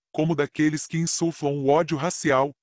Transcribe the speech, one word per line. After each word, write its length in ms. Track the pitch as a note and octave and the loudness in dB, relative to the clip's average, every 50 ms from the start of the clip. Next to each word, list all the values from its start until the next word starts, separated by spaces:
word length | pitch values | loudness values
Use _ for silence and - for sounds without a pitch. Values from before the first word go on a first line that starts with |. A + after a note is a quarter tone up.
| _ _ | _ _
como 220 | - - D#3 D#3+ E3+ | -2 -2 0 0 0
daqueles 520 | C#3+ D3 C#3 - - D3+ D#3 D3+ D3+ - | 0 -2 -2 0 0 0 0 0 -2 -6
que 120 | - - D#3+ | -6 -4 -2
insuflam 560 | E3+ E3 - - E3+ E3+ D#3+ - D3 C#3+ C#3+ | -2 -2 -2 -2 -2 -2 -2 -2 -4 -4 -2
o 140 | C#3+ C3+ C3+ | 0 2 4
ódio 280 | C#3+ D#3+ F3 D3+ E3 | 4 4 2 0 -2
racial 560 | C#3 C#3 F3+ - - - D3+ C3+ C3 C#3 D3 - _ | -2 -2 -4 -4 -2 0 2 2 2 2 0 -4 _